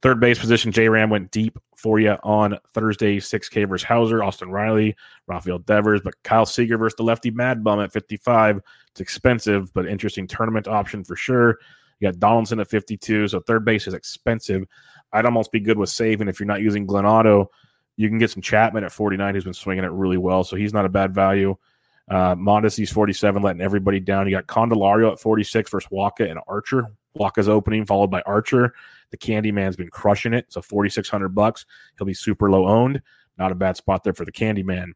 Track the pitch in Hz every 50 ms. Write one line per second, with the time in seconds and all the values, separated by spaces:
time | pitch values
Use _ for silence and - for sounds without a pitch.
0 | - 135 131 117 117 120 120 - - 110 117 - - 113 98 113 113 113 110 110
1 | 110 107 107 104 95 98 - 107 110 110 - - _ _ _ _ - 110 110 107
2 | 110 104 104 - - - 104 107 107 104 101 - _ _ _ 117 110 110 104 -
3 | 113 104 101 101 95 - - 110 - - - 110 104 98 95 87 - - 120 117
4 | 117 113 113 113 104 98 98 - - 92 95 101 104 110 110 107 107 107 107 _
5 | - - - _ _ - - 87 87 90 90 90 87 - 107 104 104 107 107 104
6 | 95 95 - _ _ - - 113 110 - - - 120 113 117 110 113 110 107 -
7 | 113 113 113 117 - 123 110 117 120 127 131 117 107 107 104 104 104 95 - 107
8 | 98 _ 110 104 _ - 123 113 110 107 104 98 - _ - _ _ _ _ -
9 | 95 - - - _ 127 123 113 - 107 104 101 95 92 _ - 92 82 104 98
10 | - 104 - - 95 92 - - 113 113 113 110 101 - 110 104 101 - - 107
11 | 92 - - - - - 127 123 120 117 113 - _ _ - _ _ _ _ _
12 | - 98 90 87 95 104 113 117 113 104 117 110 104 - - 107 98 - 110 98
13 | - - 110 107 104 101 98 92 87 - 117 113 107 113 113 104 - - 92 87
14 | _ - - - _ - 117 113 - - 101 95 95 - _ _ _ _ _ -
15 | _ _ - 107 113 120 120 117 110 - - 113 101 107 113 104 101 92 - -
16 | 117 110 110 104 110 101 92 - 104 101 104 101 104 110 101 104 101 95 98 101
17 | 98 104 110 113 113 110 104 101 98 101 _ _ _ _ _ _ _ _ _ -
18 | 107 107 107 113 117 107 - - 92 - - 107 110 113 101 110 101 85 - -
19 | 107 104 98 95 98 98 98 98 90 92 87 - - 98 95 92 92 90 82 92
20 | 95 92 90 90 90 92 92 92 92 - - 95 104 104 104 107 101 95 92 101
21 | 95 95 92 98 98 95 98 98 98 98 95 - _ _ _ _ _ _ _ _
22 | _ _ 98 92 92 90 90 87 92 101 104 107 107 110 104 - 107 95 - 107
23 | 107 101 98 - - 104 98 101 101 101 90 85 92 98 98 104 95 101 98 98
24 | 92 92 98 98 98 98 95 95 - - - 113 113 117 117 110 101 98 101 110
25 | 113 110 101 - - 110 110 107 104 - - 113 107 - - 98 - - - 95
26 | 98 101 - - 113 90 80 82 - - 95 104 107 - - 131 120 110 104 _
27 | _ _ _ - 104 98 - - 104 101 107 107 98 - 107 110 107 101 101 98
28 | 101 98 95 92 - - 101 104 110 - - 127 123 120 - - - - - _
29 | _ _ - - - - 113 107 107 107 104 104 98 95 92 - 90 85 _ -
30 | - 104 101 101 - 120 117 123 120 _ - 104 - - - 104 101 101 - -
31 | 98 - - 104 98 95 92 101 104 110 113 - - _ _ - - _ _ _
32 | 101 95 95 - - - 104 - 107 101 95 95 92 95 104 113 120 127 139 139
33 | - _ _ _ _ _ _ _ 92 92 92 90 95 95 92 - _ - 98 92
34 | _ 104 90 - 85 82 - - 113 110 107 101 95 92 92 90 90 90 82